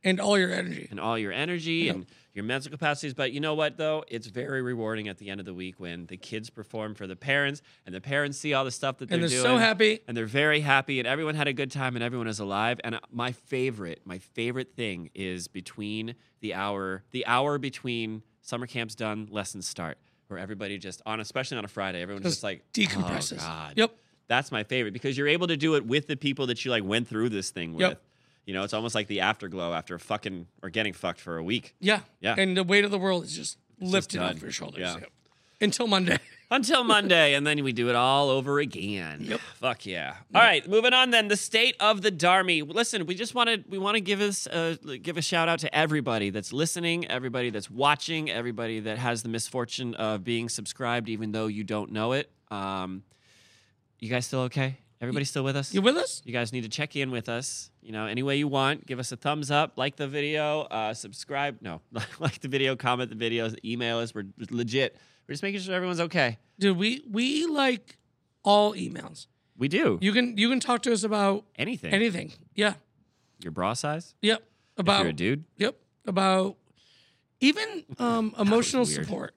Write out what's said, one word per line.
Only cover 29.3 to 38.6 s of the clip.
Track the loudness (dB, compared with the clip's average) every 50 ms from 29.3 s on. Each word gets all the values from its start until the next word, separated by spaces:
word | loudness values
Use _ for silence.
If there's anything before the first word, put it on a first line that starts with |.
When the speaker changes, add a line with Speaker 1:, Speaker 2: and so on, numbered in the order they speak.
| 0 0 -4 -10 -6 -4 -4 -2 -2
Speaker 2:
after | -4 -4 -6 -10 -12
fucking | -6 -4 -6 -4 -4 -6 -8 -8 -12 -14 _ _ -14
or | -6
getting | -2 -2 -2 -2 -2
fucked | -4 -4 -6 -6 -4
for | -8 -8 -6 -6
a | -2
week. | -2 -2 -2 -2 -6 _ _
Speaker 1:
Yeah. | 2 2 2 2 0 -6 _ _
Speaker 2:
Yeah. | -2 -2 2
Speaker 1:
And | 2 2 2 2 0
the | 2
weight | 4 4 4 4
of | 4
the | 0 0
world | 0 2 0 0 -2
is | -6 -10
just | -8 -8 -10 -10 _ _ _ _ _
Speaker 2:
It's |
just | -4 2 2
Speaker 1:
lifted | 2 2 0 -4 -2
off | -2 -2 -2
Speaker 2:
done. | -4
Speaker 1:
your | -8 -8
shoulders. | -8 -8 -8 -10 -8 -6
Speaker 2:
Yeah. | -4 -4 -4
Speaker 1:
Yep. | -6 -10 -14 _ _ _ _ _ _ _ _ _ _
Until | 0 2 2 2 2 4
Monday. | 4 4 4 4 2 0 -2 -8 -20
<laughs> | -20 _ _
Speaker 2:
Until | 2 2 4 6 4 4 6
Monday, | 8 6 6 8 8 8 8 8 8 8
and | 6 4
then | 2 2 2 2
we | 0 2
do | 2 2 4
it | 4
all | 6 6 6 6 6 6 6
over | 4 2 2 2 0
again. | 0